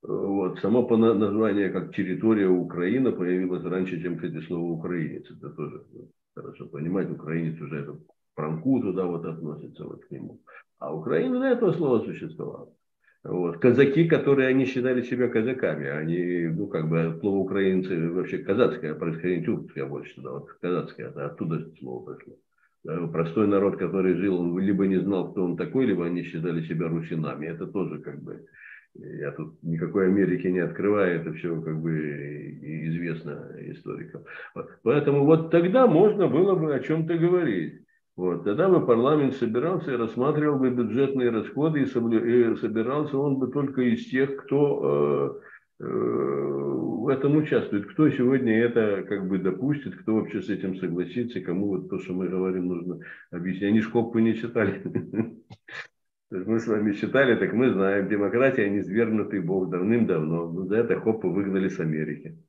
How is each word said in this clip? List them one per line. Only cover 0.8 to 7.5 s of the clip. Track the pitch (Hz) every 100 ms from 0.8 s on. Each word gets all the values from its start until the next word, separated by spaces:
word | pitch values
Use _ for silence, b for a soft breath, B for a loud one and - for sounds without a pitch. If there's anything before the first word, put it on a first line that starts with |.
по | 120 113
на-, | 113 104
название, | 104 104 110 101 95
как | 92 82 -
"Территория | 92 92 110 110 95
Украина" | 90 80 85 90 120 127
появилось | 90 90 92 92 87
раньше, | 82 90 90 87
чем, | 87 82
кстати, | 87 80 80
слово | 87 85
"украинец". | 82 87 87 76 73 -
Это | 80 71
тоже | 71 73 - - - - _ _ -
хорошо | - - -
понимать. | 69 80 95 80
Украинец | 82 76 82 82